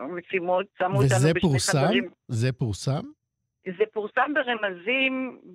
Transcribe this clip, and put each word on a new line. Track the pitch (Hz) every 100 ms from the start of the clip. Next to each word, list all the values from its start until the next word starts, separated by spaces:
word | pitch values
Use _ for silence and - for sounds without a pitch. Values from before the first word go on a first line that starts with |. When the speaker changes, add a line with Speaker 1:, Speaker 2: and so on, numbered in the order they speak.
| 135
Speaker 1:
משימות, | 175 - 185 170 180 202 _
שמו | 180
אותנו | 139
Speaker 2:
וזה | 131 120 147
Speaker 1:
בשני | 170
Speaker 2:
פורסם? | 180 131 - 143
Speaker 1:
חדרים. | 147 233 240 - -
Speaker 2:
זה | 113 123
פורסם? | 117 120 101 - 139 285 - _ _ _ _ 185 175
Speaker 1:
זה | 214
פורסם | 220 208 - 277
ברמזים | 302 247 226 202 180 180 262 269 262 254 - -